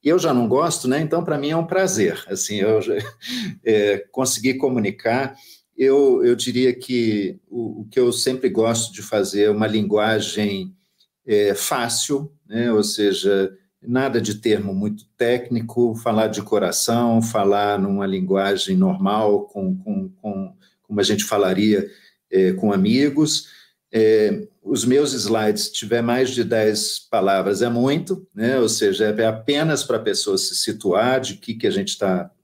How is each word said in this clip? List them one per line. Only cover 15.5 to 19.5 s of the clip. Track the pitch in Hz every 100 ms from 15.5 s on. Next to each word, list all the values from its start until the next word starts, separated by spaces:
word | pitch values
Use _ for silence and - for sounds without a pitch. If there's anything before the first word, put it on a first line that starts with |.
| 117 113 123 120 110
falar | 120 110 110
de | 101
coração, | 98 107 92 - - 117 120 113
falar | 113 110 98 101 104 101
numa | 98 98 98
linguagem | 95 92 98 98 98 - 95
normal, | 95 90 95 107 107 101
com, | -